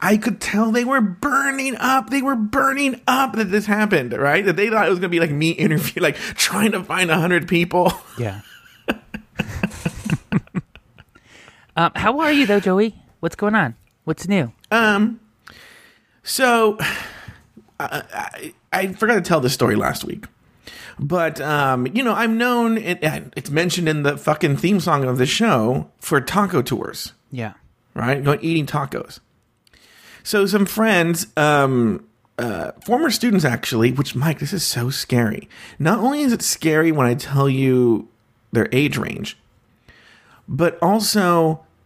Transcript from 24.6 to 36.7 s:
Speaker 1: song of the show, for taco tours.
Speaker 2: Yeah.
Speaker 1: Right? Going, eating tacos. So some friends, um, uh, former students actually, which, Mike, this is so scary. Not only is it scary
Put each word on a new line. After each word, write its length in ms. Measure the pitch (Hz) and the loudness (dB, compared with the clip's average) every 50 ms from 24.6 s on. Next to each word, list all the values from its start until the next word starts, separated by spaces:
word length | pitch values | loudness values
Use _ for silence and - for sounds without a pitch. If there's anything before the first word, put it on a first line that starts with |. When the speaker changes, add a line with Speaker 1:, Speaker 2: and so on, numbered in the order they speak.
| - 170 208 190 | 2 2 2 2
Speaker 1:
song 240 | 151 175 156 139 135 | 2 2 0 0 0
of 140 | 127 123 | 0 0
the 80 | 123 127 | 2 0
show, 640 | - - - 226 226 165 120 107 113 127 151 151 - _ _ | 0 2 2 2 2 4 4 2 2 0 -2 -4 -8 _ _
for 220 | - - 160 143 | -4 0 0 0
taco 400 | 131 - - 196 208 185 180 143 | 0 0 0 0 0 2 2 0
tours. 520 | 123 - 127 - - - - - - - - _ _ _ | 0 0 -2 -4 -4 -6 -10 -12 -14 -14 -16 _ _ _
Speaker 2:
Yeah. 220 | 135 123 113 104 95 _ _ _ _ _ _ _ - | -10 -10 -10 -10 -12 _ _ _ _ _ _ _ -8
Speaker 1:
Right? 300 | - 117 120 135 143 139 | -4 -2 -2 -2 0 0
Going, 160 | 143 147 143 | 0 0 0
eating 240 | - 165 165 160 147 | 0 -2 0 0 -2
tacos. 540 | - - 147 139 135 - - - - - - _ _ _ _ _ _ _ _ _ _ _ _ _ _ - - - - - - - | -2 -4 -6 -6 -6 -8 -10 -10 -12 -16 -20 _ _ _ _ _ _ _ _ _ _ _ _ _ _ -20 -20 -20 -20 -20 -14 -6
So 220 | - - 208 196 | -2 0 2 2
some 200 | 196 190 208 202 | 2 2 2 2
friends, 640 | 190 - 214 220 220 202 175 165 165 170 165 - - - | 0 0 0 2 4 4 4 4 2 0 -2 -4 -6 -2
um, 720 | - 147 151 147 143 139 135 131 123 120 110 95 - - _ _ _ _ _ _ | 0 2 4 4 4 4 4 2 2 2 2 0 -4 -8 _ _ _ _ _ _
uh, 340 | - 123 117 101 85 80 - - - - | -8 -6 -6 -6 -6 -8 -8 -10 -12 -4
former 240 | - 220 262 330 302 | -2 0 0 2 0
students 320 | 208 - - 247 208 180 156 | 0 0 0 2 2 2 2
actually, 460 | 135 117 117 - - - 113 110 127 | 0 0 -2 -4 -2 0 2 2 2
which, 240 | 127 135 143 - - | 2 0 -2 -2 -4
Mike, 240 | 127 135 165 156 - | -2 -2 -2 -2 -2
this 140 | 151 143 208 | -4 -6 -4
is 100 | 180 - | -4 -4
so 260 | - - 127 120 127 | -4 -4 -4 -4 -4
scary. 600 | 139 - - - 127 120 117 107 107 - - - - - - - - - | -4 -6 -4 -2 0 0 2 0 -2 -6 -10 -16 -20 -20 -20 -16 -8 -2
Not 200 | 139 156 208 240 | 0 2 2 2
only 220 | 196 254 285 294 | 2 0 0 0
is 100 | 302 262 233 | 0 0 0
it 80 | - | 0
scary 500 | - - - - - 160 | -2 -4 -4 -2 0 2